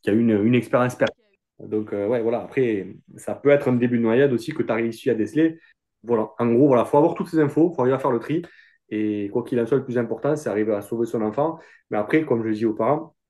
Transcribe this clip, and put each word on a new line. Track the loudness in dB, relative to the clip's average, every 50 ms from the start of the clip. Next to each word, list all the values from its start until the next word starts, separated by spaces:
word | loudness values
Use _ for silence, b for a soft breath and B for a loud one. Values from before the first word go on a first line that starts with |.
qui | _ 2
a | 2
une, | 2 4 4 2 4 4
une | 4 2
expérience | 2 0 2 0 2 2 0 0
per-, | 0 -2 -2 -2 _ _ _ _ _ _ _ _ _
donc, | -12 -6 -6 -6 -4 -4
euh, | -4 -4 -2
ouais, | -2 -2 0
voilà. | 0 -2 -2 -4
Après, | -6 -4 -2 -2 0 0 0 -4 -6 -8 -14 -20 _ _ -20
ça | -14 -10 -10 -10
peut | -2 4 4
être | 4 4 4
un | 2 2
début | 2 2 2 2
de | 2 2
noyade | 2 4 4 4 2
aussi | 2 0 -4 -6 -6
que | -4
t'as | -4 -2 -2
réussi | -2 -2 -4 -6 -4 -2 -2
à | 0
déceler. | 0 -2 -2 0 0 0 0 0 -6 B B B B _ _ _ _ -4
Voilà. | -2 0 0 0 -4 -4
En | -2 0 2 4
gros, | 4 6
voilà, | 6 6 4 2
faut | 2 2
avoir | 4 4 2 0
toutes | -2 -8 -2
ces | 0 0
infos, | 0 2 2 2 2 2 2
faut | 0
arriver | 0 0 0
à | 0
faire | 0 0
le | -2 -2
tri. | -2 -2 -4 -4 -4 B B B B B B B _ _
Et | -4 -4 -2 -2 -2 -4 -4 -4 -4
quoi | -4 -4
qu'il | -2 -2 -2
en | 0
soit, | 2 0
le | 0 0
plus | 0 -2
important, | -2 -2 -2 -6 -4 -2 -2 -2
c'est | -2 -4 -4
arriver | -2 0 0 0 -2
à | -4 -4
sauver | -6 -2 -2 -2
son | -2 -2 -2 -2
enfant. | -2 -2 -2 -2 -2 -4 B B B B B B B
Mais | -4
après, | -4 -2 2 0 0 2
comme | 2 -2 -2 0
je | -2
dis | -2 0 0
aux | -2 0
parents | 0 0 0 0 -2 -4 -12 _ _ _